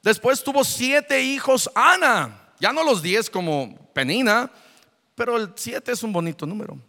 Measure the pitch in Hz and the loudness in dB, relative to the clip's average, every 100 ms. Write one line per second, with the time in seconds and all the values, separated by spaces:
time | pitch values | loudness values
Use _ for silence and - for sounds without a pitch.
0 | 214 220 240 262 - 277 262 - 254 285 | 2 2 2 0 0 0 0 -2 0 0
1 | 294 269 262 269 - 262 - - 277 370 | 2 0 0 -2 0 0 0 2 4 4
2 | 311 214 131 101 _ _ 185 285 320 208 | 4 2 -2 -10 _ _ -2 0 2 0
3 | 160 202 220 190 170 147 120 - _ - | 2 -2 -2 -4 -2 -2 -4 -12 _ -4
4 | 135 208 247 214 254 - _ _ _ _ | 0 2 2 2 0 -10 _ _ _ _
5 | _ - 240 233 208 - 233 240 - 240 | _ -6 -2 -2 -4 -8 -10 -8 -6 -6
6 | 220 180 165 160 160 208 - 143 | -2 -2 -2 -6 -8 -8 -12 -14